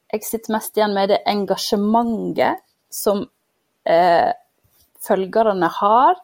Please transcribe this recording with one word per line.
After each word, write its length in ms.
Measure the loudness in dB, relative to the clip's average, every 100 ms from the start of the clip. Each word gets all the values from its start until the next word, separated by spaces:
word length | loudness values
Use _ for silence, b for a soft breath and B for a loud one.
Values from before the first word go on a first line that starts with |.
| -10
jeg 180 | -10 -6
sitter 300 | -10 -6 -6
mest 220 | -4 -2
igjen 180 | 0 0
med, 160 | 0
det 80 | 0 0
engasjementet 1400 | -2 -2 -4 -2 -2 0 0 0 -4 -4 -2 -2 -2 _ _ _
som, 340 | -4 -2 -2 -6 _ _ _ _ _ 0
eh, 460 | 2 4 4 2 -2 _ _ _ _ _ -12
følgerne 680 | -2 -2 0 0 2 2 -2
har 460 | 0 2 4 4 2